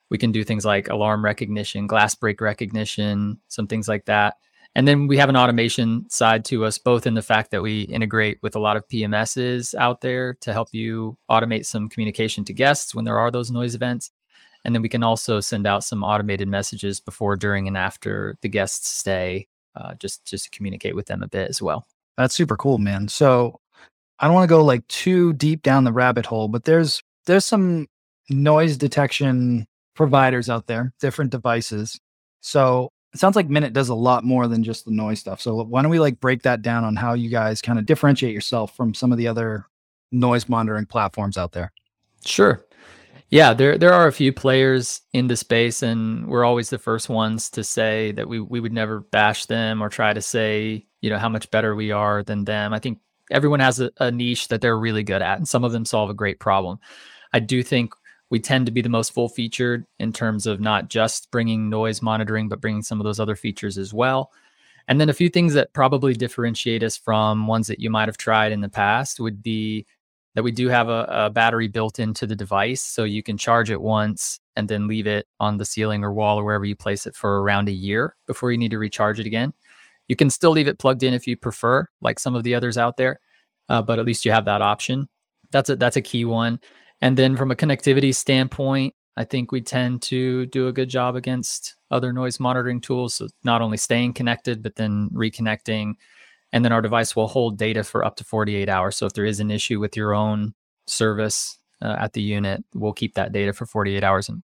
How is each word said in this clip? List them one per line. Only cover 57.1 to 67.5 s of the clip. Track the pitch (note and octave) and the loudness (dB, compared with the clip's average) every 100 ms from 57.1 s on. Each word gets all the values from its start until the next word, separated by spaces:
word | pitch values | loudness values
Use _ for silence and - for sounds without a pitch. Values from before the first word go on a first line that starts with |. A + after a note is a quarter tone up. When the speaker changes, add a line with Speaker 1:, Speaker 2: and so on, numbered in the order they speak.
| - - | -20 -2
Speaker 1:
I | A#2+ | -2
do | A2 B2+ | 0 -2
think | B2 B2+ A2+ - _ _ - | 0 0 -2 -6 _ _ -4
we | A#2 | -2
tend | - C3 A#2+ | 0 0 0
to | |
be | A#2 | 0
the | A#2 | 0
most | A#2 A2+ | 0 -2
full-featured | - A#2+ - A#2 - B2 A#2+ - - | -2 -4 -2 -6 -2 -2 -2 -6 -8
in | A2 | -6
terms | A2 A2+ G#2+ A2 | -4 -4 -2 -4
of | G2+ | -2
not | G#2+ G2+ - | 0 0 0
just | A#2 A2 - - | 0 0 -2 -6
bringing | A#2+ A2+ A2 G#2+ | -4 -2 -2 -2
noise | A2 A2 G#2+ | -2 -2 -2
monitoring, | A2+ A2 G#2+ A2 G#2+ | -2 -2 -2 -2 -4
but | G2+ | -4
bringing | A2+ G#2+ | -4 -4
some | - G#2+ | -4 -4
of | |
those | G#2 G#2 | -4 -2
other | G#2+ G#2 | -4 -4
features | A2 G2+ G#2 F#2+ | -6 -6 -8 -8
as | G2 | -6
well. | G#2+ B2+ C3 C#3 _ _ _ _ _ - | -2 0 0 -4 _ _ _ _ _ 0
And | C#3 | 4
then | D3+ | 4
a | |
few | C#3 F3 | 4 2
things | F3 E3+ | 4 4
that | C#3+ - | 4 2
probably | - C3 C3+ C3+ | 2 2 4 2
differentiate | A#2 A#2+ - A#2 G#2+ B2 A2+ | 0 -2 -2 -4 -2 -2 -2
us | A2+ - | -2 -4
from | - A2 G#2+ G#2+ | -2 2 2 2
ones | G#2+ | 0